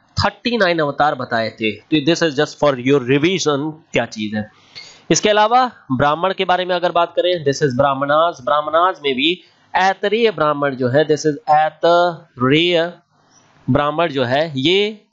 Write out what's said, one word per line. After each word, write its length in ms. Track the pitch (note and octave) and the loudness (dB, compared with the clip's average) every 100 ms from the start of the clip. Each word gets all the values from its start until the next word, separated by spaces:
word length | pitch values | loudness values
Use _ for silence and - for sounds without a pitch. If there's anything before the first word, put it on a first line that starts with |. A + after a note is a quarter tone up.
| _ - | _ -4
थर्टी 400 | - - B3 A#3 | -4 -4 -4 0
नाइन 220 | F3+ E3 | 0 0
अवतार 360 | D3 C3+ D3 C3+ | -2 0 -2 -2
बताए 340 | A#2+ A#2 A2 | -4 -4 -4
थे, 220 | - A2 | -4 -4
तो 340 | G2+ - D#3 C#3+ | -6 -4 -2 0
this 180 | E3 | 0
is 120 | E3 C3+ | 0 0
just 200 | D3 - | -4 0
for 100 | D3 | -2
your 260 | B2+ B2+ C#3 | 0 2 2
revision 720 | A#2+ C#3 E3 F#3 D3+ C#3 D#3 D3+ _ | 2 0 0 0 -2 -2 -4 -10 _
क्या 120 | C3 A#2 | -4 -4
चीज 300 | A2 G#2+ G#2+ | -6 -6 -6
है। 160 | G#2 _ _ - - - - | -8 _ _ -20 -20 -10 -2
इसके 180 | D#3 G#3 | 0 2
अलावा 420 | G#3 G#3+ B3 B3 - - | 2 4 2 0 -4 -6
ब्राह्मण 420 | B2+ C#3+ D#3 F#3 | -2 0 0 -2
के 120 | F#3+ F#3 | -2 -2
बारे 200 | F3+ F3+ | -2 0
में 100 | F3+ | -2
अगर 160 | F3 | 0
बात 220 | E3+ E3+ - | 0 0 0
करें, 300 | F3 F3 C#3 | -2 0 -2
this 180 | C3+ | 0
is 140 | D3+ B2 | 0 2
ब्राह्मणास। 600 | C#3+ C3+ C#3+ D3+ E3+ C#3+ B2+ | 0 0 0 2 2 -2 -2
ब्राह्मणास 560 | D3 D3+ D#3+ F3+ F3 | -2 0 2 2 0
में 120 | C#3+ B2 | -4 0
भी 260 | D3+ F3+ _ _ _ F#3 | -2 -2 _ _ _ 0
ऐतरेय 560 | F#3+ F#3+ G3+ A3 A3+ | 0 0 -2 0 0
ब्राह्मण 440 | D#3 D3+ C#3+ C#3+ B2+ | 2 0 0 -2 -2
जो 120 | B2+ | 0
है, 200 | C#3 D3+ | 2 2
this 140 | D3 | 0
is 120 | D#3 C#3+ - | -2 -2 0
ऐतरेय 1400 | D3+ D#3 D#3 E3+ F3 F3 E3 - B2 B2+ D#3 F3 E3 E3+ E3+ _ _ _ _ _ _ - | 2 2 0 2 4 2 -2 -12 -4 0 2 2 2 0 -6 _ _ _ _ _ _ -2
ब्राह्मण 380 | C#3 D3 D3+ E3+ | 0 0 0 -2
जो 160 | C3+ | -2
है 300 | A#2+ C3+ E3 C3+ | 0 0 -2 -2
ये 460 | C#3+ G3 G#3 G#3+ _ | 0 2 0 -6 _